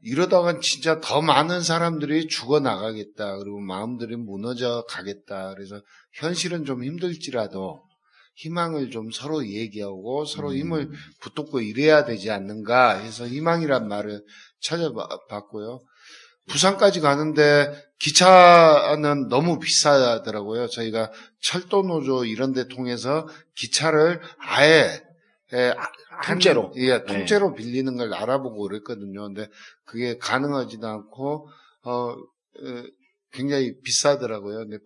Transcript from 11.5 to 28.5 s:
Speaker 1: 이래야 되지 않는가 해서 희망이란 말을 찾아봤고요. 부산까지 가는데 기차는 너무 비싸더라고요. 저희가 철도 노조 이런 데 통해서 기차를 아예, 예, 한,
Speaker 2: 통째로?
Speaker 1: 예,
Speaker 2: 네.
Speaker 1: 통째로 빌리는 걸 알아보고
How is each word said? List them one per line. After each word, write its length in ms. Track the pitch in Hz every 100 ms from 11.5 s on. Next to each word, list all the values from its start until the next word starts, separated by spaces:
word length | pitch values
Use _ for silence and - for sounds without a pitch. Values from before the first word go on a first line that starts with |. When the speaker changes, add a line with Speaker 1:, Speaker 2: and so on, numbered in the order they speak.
| 135
Speaker 1:
이래야 440 | 107 107 151 151
되지 260 | 139 113 98
않는가 680 | 104 98 107 104 123 123 95
해서 280 | 110 110 120
희망이란 600 | 135 160 170 156 131 110
말을 340 | 104 104 104 - - - _
찾아봤고요. 1200 | - 170 165 110 - - _ 104 - 107 107 131 _ _ - - - _ -
부산까지 540 | 147 180 196 202 180
가는데 720 | 151 139 156 151 147 147 143 147 _ _
기차는 1300 | 147 - 185 185 175 170 165 151 113 151 151 147 120
너무 300 | 123 170 160
비싸더라고요. 1080 | - - 151 143 123 113 113 107 101 113 120
저희가 420 | 117 113 110 110 - - _
철도 420 | - 180 180 202
노조 420 | 190 165 131 131
이런 280 | 120 110 135
데 160 | 127 127
통해서 580 | - 123 120 117 151 160 - _ -
기차를 640 | 117 - 151 156 160 175 - -
아예, 640 | - 123 147 160 123 - - _ _ _ _
예, 220 | 123 123 - - - -
한, 260 | - -
Speaker 2:
통째로? 380 | 175 185 127 95 131
Speaker 1:
예, 220 | 127 120
Speaker 2:
네. 60 |
Speaker 1:
통째로 500 | - 101 - 208 196
빌리는 420 | 117 113 123 131 123
걸 180 | 117
알아보고 480 | 90 110 135 131